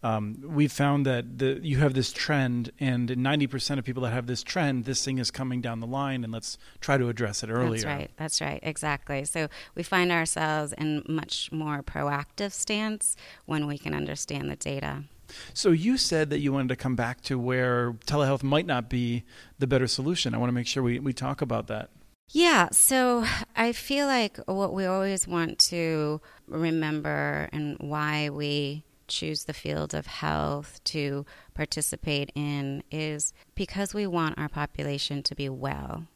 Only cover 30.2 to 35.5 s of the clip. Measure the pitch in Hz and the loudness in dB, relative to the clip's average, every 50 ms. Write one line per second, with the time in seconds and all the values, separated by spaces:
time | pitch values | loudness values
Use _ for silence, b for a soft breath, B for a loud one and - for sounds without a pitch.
30.2 | - 156 - - 147 151 143 143 151 - - - _ - - 160 143 143 139 143 | -2 0 0 0 0 0 -2 -4 -6 -10 -16 -8 _ -6 -4 -2 -2 -2 -2 -4
31.2 | 143 B B B B B B - 156 - - - 147 - - 131 - - 147 143 | -6 B B B B B B -6 -4 -4 -2 -2 -2 -4 -4 -4 -4 -2 0 0
32.2 | 143 139 - 147 147 147 143 143 139 139 139 139 - _ - 156 156 156 151 147 | -2 -4 -4 -4 -2 -2 -2 -2 -2 -4 -4 -6 -8 _ -6 -4 -4 -4 -4 -4
33.2 | 151 - - b b b _ - 196 - - 190 202 185 - 208 208 196 170 170 | -4 -4 -6 b b b _ -6 -6 -4 -2 -4 -4 -2 -2 -2 -2 0 0 2
34.2 | 165 156 - - 151 147 - 151 147 147 - - 147 143 143 139 - - 143 143 | 0 0 0 -2 -6 -4 -2 -4 -4 -4 -4 -6 -4 -4 -2 -2 -4 -4 -4 -4
35.2 | 131 - 147 - 143 135 | -4 -4 -4 -2 -4 -4